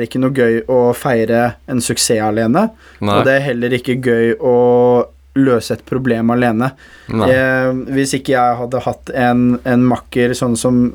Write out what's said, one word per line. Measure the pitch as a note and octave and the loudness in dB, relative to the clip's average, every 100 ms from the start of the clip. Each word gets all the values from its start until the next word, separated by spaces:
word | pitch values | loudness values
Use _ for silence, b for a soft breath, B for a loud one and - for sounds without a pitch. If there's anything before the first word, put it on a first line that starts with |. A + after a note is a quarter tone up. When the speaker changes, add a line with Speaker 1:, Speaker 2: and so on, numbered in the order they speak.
| A#2 | -2
Speaker 1:
ikke | B2+ | -2
noe | C3 | -2
gøy | C3 A#2+ A2+ - | 2 2 0 0
å | B2+ A#2+ A#2+ | 2 2 0
feire | D3 A#2+ A2 A#2 A#2+ - - | -2 0 0 0 0 -4 -6
en | B2+ | -6
suksess | - A#2+ - A2+ | -4 -4 -2 0
alene. | G#2+ G#2+ A2+ D3 A3 B B B | 0 0 0 2 0 B B B
Speaker 2:
Nei. | G#2 G2+ | -2 0
Speaker 1:
Og | A#2 | 2
det | C3+ | 2
er | |
heller | C#3 A#2+ A#2+ | 0 -4 -2
ikke | B2 B2+ B2+ | -2 -2 -2
gøy | B2+ A#2 A#2 A2 | 0 2 0 0
å | B2+ B2 B2 B2 B2 B2 - - _ C3+ | 0 2 4 4 4 2 0 -8 _ 0
løse | C3+ B2 - | 2 0 -2
et | A2+ - | -8 -6
problem | B2+ B2+ A2+ A2+ | -4 -2 0 0
alene. | A#2+ B2 A2 B2+ - B B B | 0 0 0 -4 -6 B B B
Speaker 2:
Nei. | - G#2+ | -2 2
Speaker 1:
Eh, | C3 C3 C3 C3 C3 B2 | 2 2 0 -2 -4 -4
hvis | C3+ C#3 C3+ | -2 -2 -2
ikke | C#3 | -2
jeg | B2+ B2 A#2+ | 0 2 0
hadde | A#2+ B2+ | -4 -4
hatt | B2+ A#2+ - | -4 -8 -8
en, | C3+ B2 B2 B2 A#2+ C3 | 0 2 2 2 0 0
en | A#2+ | 2
makker | B2+ A#2 - B2+ A#2+ | 2 0 -4 -2 0
sånn | B2 B2+ A#2 | 0 -2 -2
som | B2+ B2 B2 | 0 2 0